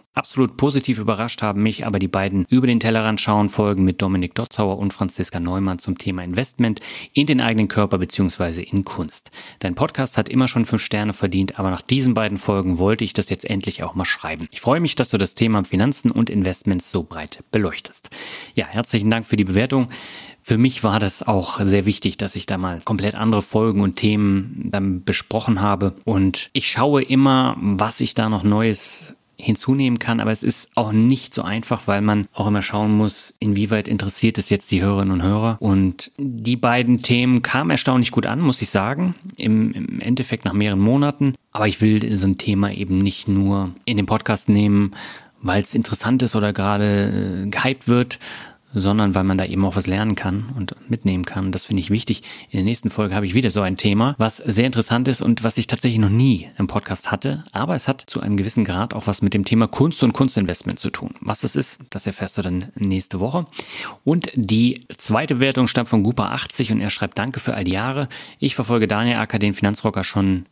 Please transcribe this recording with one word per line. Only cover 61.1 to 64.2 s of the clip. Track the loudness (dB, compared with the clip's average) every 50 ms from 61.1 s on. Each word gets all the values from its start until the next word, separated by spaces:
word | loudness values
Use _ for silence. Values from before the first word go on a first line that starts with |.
| -14 -10
Was | -8 -8 -6 -4
das | -6 -4 -2
ist, | -4 -4 -4 -8 -12 -16 -14
das | -12 -8 -8 -8
erfährst | -6 -6 -8 -6 -6 -6
du |
dann | -4 -2 -4 -4 -6 -8 -8
nächste | -4 -2 -2 -2 -2 -4 -6 -4 -4
Woche. | -4 -2 -2 -4 -4 -6 -8 -12 -12 -12 -12 -12 -12 -12 -14 -4 _
Und | 2 2 2